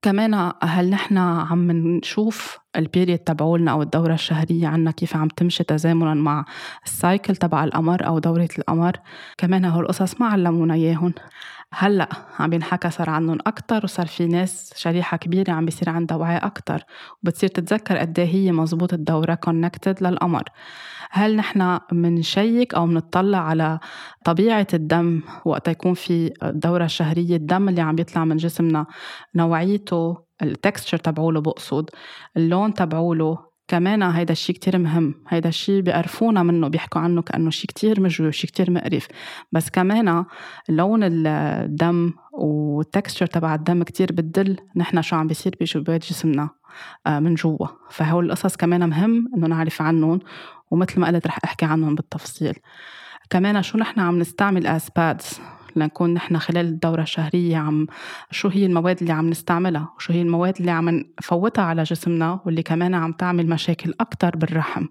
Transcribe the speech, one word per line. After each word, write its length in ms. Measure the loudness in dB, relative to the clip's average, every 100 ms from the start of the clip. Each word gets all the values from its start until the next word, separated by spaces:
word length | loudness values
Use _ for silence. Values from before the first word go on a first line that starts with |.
كمان 500 | 2 2 2 2 0 -2
هل 260 | -2 2 2
نحن 280 | 0 2 2
عم 540 | 2 0 0 2 2
نشوف 840 | 2 2 0 -2 -2 -2 -2 -10 -14 _ -4
البيريد 420 | 0 2 2 0
تبعولنا 540 | -2 0 2 4 2
أو 100 | 2
الدورة 320 | 0 2 2
الشهرية 540 | 2 0 0 2 2 2
عنا 240 | 2 2
كيف 240 | 0 -2 0
عم 120 | -2
تمشي 360 | 2 0 0
تزامنا 500 | 0 0 2 2 2
مع 320 | 2 2 0 -4 -12 -16 -14 -12
السايكل 500 | -2 0 0 0 0
تبع 280 | 2 2
القمر 440 | 0 0 2 0 0
أو 120 | 0
دورة 300 | 2 2 0 -2
القمر؟ 360 | -2 2 2 0 -8 -20 -20 -4
كمان 280 | 0 2 2
هول 180 | 0
القصص 380 | 0 0 -2 0
ما 60 | 0
علمونا 460 | 2 2 2 2
إياهن. 400 | 4 2 2 0 -2 -10 -20 -20 -20 -16
هلأ 360 | -2 0 2 -2 -6 -14 -4
عم 100 | -2
بينحكى 400 | 0 0 -2 -2
صار 200 | -2 -2
عنهم 280 | 0 0 0 -4
أكتر، 360 | -6 -2 -2
وصار 220 | -2 -4 -6
في 200 | -2 0
ناس 480 | 0 0 -6 -16 -8
شريحة 400 | -2 -2 -2 -4
كبيرة 340 | -2 0 0
عم 140 | 0 -2
بيصير 240 | -2 -4
عندها 280 | -2 -2 -2
وعي 200 | 0 0
أكتر، 460 | -2 -6 -6 -6 -6 -20 -20 -4
وبتصير 260 | -4 0 -2
تتذكر 480 | -2 -2 -2 0 -2
قد 220 | 0 0
إيه 80 | 2
هي 240 | 2 2
مزبوط 420 | 2 0 0 0
الدورة 460 | -2 0 0 0 0 0
connected 560 | 0 0 -2 -4 0
للقمر. 420 | 0 0 0 0 -4 -14 -20 -20 -18 -16 -4
هل 240 | 0 2 2
نحن 440 | 2 2 2 0 0
منشيك 800 | 2 2 2 0 2 2 2 2
أو 120 | 2 2
منطلع 520 | 0 2 0 2 2
على 420 | 2 2 0 -2 -8 -18 -18 -4 0
طبيعة 420 | 2 4 4 2
الدم 480 | 0 2 2 2 0 -4 -6 -2
وقت 220 | -2 -2
يكون 260 | -2 0
في 400 | -2 0 0 0 -2
الدورة 420 | -6 -2 0 2 0
الشهرية، 500 | 0 0 0 2 0
الدم 340 | 2 0 2
اللي 120 | 2
عم 140 | 0 0
بيطلع 300 | -2 0 0
من 120 | 0
جسمنا، 480 | -2 0 2 2 -2 -10 -18 -18 -4 0
نوعيته، 840 | 2 2 2 0 0 -2 0 -4 _ _
التكستشر 560 | -4 0 -2 -2 -4 -2
تبعوله 440 | -2 0 0 2
بقصد، 480 | 0 -4 -4 -4 -4 -10 -20 -20 -6 0
اللون 360 | 2 2 0
تبعوله؟ 800 | 0 0 2 0 2 0 -2 -8 _ _
كمان 360 | 0 2 2
هيدا 280 | 2 2 0
الشي 220 | -2 -2
كتير 240 | -2 0 2
مهم. 380 | 2 2 0 -2 -2
هيدا 220 | 0 0
الشي 320 | -2 0 2
بيقرفونا 600 | 2 0 -2 0 2 4
منه، 240 | 4 4 2
بيحكوا 340 | 0 -2 -2
عنه 200 | 0 0
كأنه 280 | 0 -2 -2
شي 180 | -2 -8
كتير 340 | -2 0 2
مجوي 260 | 0 2 -2
وشي 200 | -2 -6
كتير 240 | -2 0
مقرف، 360 | 0 0 -4 -6 -18 -18 -18 -4
بس 180 | -2 0
كمان 560 | 0 2 2 2 2 -2 -10 -20 -18 -2
لون 300 | 0 2 2
الدم 1120 | 2 2 2 0 0 -2 -4 0 2 2 0 -2 -14
والتكستشر 920 | -4 -2 0 0 -2 0 -2 -4 -2 -2
تبع 300 | 0 -2 -2
الدم 280 | 0 0
كتير 300 | 0 0 0
بتدل 440 | 0 -2 0 0 -2 -4 -4
نحن 260 | 0 0
شو 140 | 0 0
عم 120 | 0
بيصير 280 | -2 -4 -4
بجوات 440 | -4 -2 -2 -2 -4
جسمنا، 440 | -2 0 0 -2 _ _ -20 -20 -6 -2
آه، 120 | 0
من 140 | 2
جوا. 340 | 2 0 0 -4 -8 -20
فهول 360 | -4 0 2 0
القصص 300 | 0 -2 0
كمان 340 | 0 2 2
مهم 380 | 2 2 2 0 0
إنه 100 | 0
نعرف 340 | 0 -2 -2
عنهم، 380 | 0 2 4 2 -2 -20 -20 -20 _
ومثل 280 | 0 0 0
ما 80 | 2
قلت 200 | 2 0
رح 120 | -4
أحكي 220 | -6 -2 0
عنهم 300 | 2 2 0
بالتفصيل. 580 | -4 -10 -12 -6 -4 -4 _ -20 -20 -20 -20 -20 _
كمان 340 | 2 4 2
شو 140 | 0 -2
نحن 220 | -2 0
عم 200 | 2 2
نستعمل 600 | 0 0 2 2 2 -2
as 40 |
pads 560 | -2 0 0 0 -8 -14 -16 -20 -8 -4
لنكون 380 | -4 0 0
نحن 240 | 0 0 -2
خلال 280 | 0 -2 0
الدورة 360 | -2 -2 0
الشهرية، 560 | -2 -2 -2 0 0 0
عم، 300 | 0 0 -2 -6 -16 -16 -12
شو 160 | -4 -2
هي 180 | 2 2
المواد 320 | 2 2 0
اللي 120 | 0
عم 160 | 0 0
نستعملها، 640 | -2 -2 0 0 -2 -6 -12
وشو 160 | -2
هي 80 | 0
المواد 360 | 2 2 0 0
اللي 120 | -2
عم 320 | 0 2 0 -2 -14
نفوتها 440 | -4 0 0 0
على 200 | 0 0
جسمنا 560 | -2 -2 0 0 0 -2 -2
واللي 180 | -2
كمان 300 | 0 0 2
عم 180 | 0 -2
تعمل 380 | -2 0 2 2
مشاكل 440 | 0 0 -2 -2 -4
أكتر 380 | -4 0 -2 0
بالرحم. 480 | -2 -2 -4 -4 -8